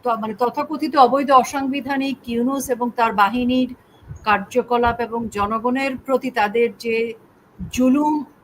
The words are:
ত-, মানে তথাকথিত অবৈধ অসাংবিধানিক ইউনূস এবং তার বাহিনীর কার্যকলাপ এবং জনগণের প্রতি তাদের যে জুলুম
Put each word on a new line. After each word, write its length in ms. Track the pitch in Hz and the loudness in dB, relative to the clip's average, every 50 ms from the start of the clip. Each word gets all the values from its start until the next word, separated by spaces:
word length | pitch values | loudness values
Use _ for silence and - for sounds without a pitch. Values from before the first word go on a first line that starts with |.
| _ | _
ত-, 40 | |
মানে 260 | 247 226 214 214 220 214 | -2 -2 -2 -2 -6 -2
তথাকথিত 600 | - 247 240 240 285 285 294 311 - 302 302 277 | -2 -2 -2 0 -4 -6 -4 -4 -4 -4 0 6
অবৈধ 360 | 294 262 233 247 277 285 247 | 6 6 6 6 0 2 6
অসাংবিধানিক 960 | 269 254 247 - - 277 269 269 269 285 226 262 277 269 269 277 254 - - 240 | 6 6 6 4 -4 -4 -4 -2 -4 -4 -4 -4 -4 -2 -2 -4 -6 -8 -8 -6
ইউনূস 400 | 233 233 240 254 277 277 262 - | -4 -2 -2 -2 -2 -4 -2 -4
এবং 200 | 247 220 247 240 - | -2 -2 -2 -4 0
তার 180 | - 226 226 214 | 0 0 0 2
বাহিনীর 640 | 202 202 196 226 247 247 240 254 254 254 247 254 - _ _ _ - - - - - - | 2 2 2 2 -2 0 0 2 0 0 -2 -4 -18 _ _ _ -20 -20 -18 -18 -6 0
কার্যকলাপ 760 | - - 196 196 - - 247 233 - 240 240 240 240 233 233 | 0 0 0 0 0 -2 -2 0 0 0 2 2 0 0 -2
এবং 280 | 233 220 226 233 233 214 | -6 -6 -4 -6 -6 -6
জনগণের 680 | - 202 202 208 220 220 214 247 247 269 269 269 262 | -4 -4 -4 -2 -2 -2 -2 -2 -2 0 -2 -4 -4
প্রতি 340 | 240 - - 262 254 254 254 | -6 -4 -2 -2 -2 -2 -2
তাদের 380 | - 233 208 208 202 233 240 233 - - | -2 0 -2 0 2 0 0 0 -2 -6
যে 340 | - 233 226 226 233 233 220 - - _ _ _ _ _ _ - - - | -6 -4 -2 -2 -2 -4 -6 -14 -18 _ _ _ _ _ _ -14 -14 -8
জুলুম 520 | - 247 254 254 254 294 294 302 311 302 254 - _ _ | -2 2 2 4 4 4 2 0 0 -2 -4 -8 _ _